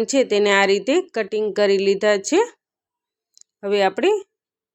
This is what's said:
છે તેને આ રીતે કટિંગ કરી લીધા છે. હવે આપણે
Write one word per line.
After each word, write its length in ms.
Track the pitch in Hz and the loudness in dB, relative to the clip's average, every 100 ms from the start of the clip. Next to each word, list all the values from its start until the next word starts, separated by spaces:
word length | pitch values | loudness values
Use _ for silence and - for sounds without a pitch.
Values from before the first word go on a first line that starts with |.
| 220 | 0
છે 140 | 269 | 0
તેને 280 | 240 208 208 | 0 0 2
આ 140 | 196 196 | 2 2
રીતે 300 | 196 196 330 370 | 0 0 -2 -2
કટિંગ 400 | 233 196 214 214 | -6 -6 -4 -4
કરી 260 | 202 208 196 | 0 0 2
લીધા 380 | 196 196 214 202 | 0 0 0 0
છે. 200 | 196 339 480 - _ _ _ _ _ _ _ _ _ _ | 0 0 0 -4 _ _ _ _ _ _ _ _ _ _
હવે 220 | 202 202 | -4 0
આપણે 320 | 190 190 339 415 - _ _ _ _ | 0 2 0 0 -4 _ _ _ _